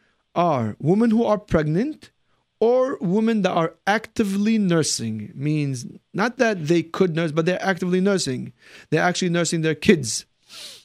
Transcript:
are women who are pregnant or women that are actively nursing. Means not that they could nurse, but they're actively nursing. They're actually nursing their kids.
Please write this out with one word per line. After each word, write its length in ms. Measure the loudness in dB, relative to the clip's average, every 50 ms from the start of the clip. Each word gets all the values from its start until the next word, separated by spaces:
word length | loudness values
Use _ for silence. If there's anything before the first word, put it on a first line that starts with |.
| _ _ _ _ _ _ -2
are 420 | 0 0 2 0 0 -2 -4 -4 -2
women 320 | 0 0 2 2 2 2
who 140 | 2 2 2
are 140 | 2 0 -2
pregnant 720 | -2 0 0 0 0 0 0 -2 -2 -4 -6 -10 -16 -20 _ _ _ _ _ _ _ _ _ _
or 380 | 0 2 2 2 2 0 -2 -4
women 420 | -2 0 0 2 2 2 2 2
that 100 | 0 0
are 220 | 0 0 -2 -2 -4 _ _
actively 720 | 0 0 0 -2 -4 _ -2 -2 0 0 0 0 2 2 2
nursing. 720 | 2 2 2 2 2 0 -2 -4 -4 -6 -6 -8 -10 -12 -10
Means 520 | -6 -4 -2 -2 -2 -2 -4 -4 -6 -10 -14 -18 -20 _ _ -4
not 240 | -2 -2 -2 0 0
that 280 | 0 0 0 -2 0
they 160 | 2 2 2
could 320 | 0 -2 -2 0 0 0 0
nurse, 180 | 0 -2 0
but 140 | 0 0 0
they're 160 | 0 -2 -2
actively 380 | -2 -2 -2 -2 -2 0 0 2
nursing. 520 | 2 2 0 0 -2 -4 -6 -6 -8 -12 -14 _ _ -20 -20 -20 -6 _
They're 120 | 0 0
actually 260 | 2 0 0 0 0 0
nursing 320 | 0 0 0 0 0 0
their 140 | 0 -2 -2
kids. 500 | 2 4 4 4 4 2 -2 -6 -8 -10 _ _ _ _ _ -20 -18 -18 -18 -20 -20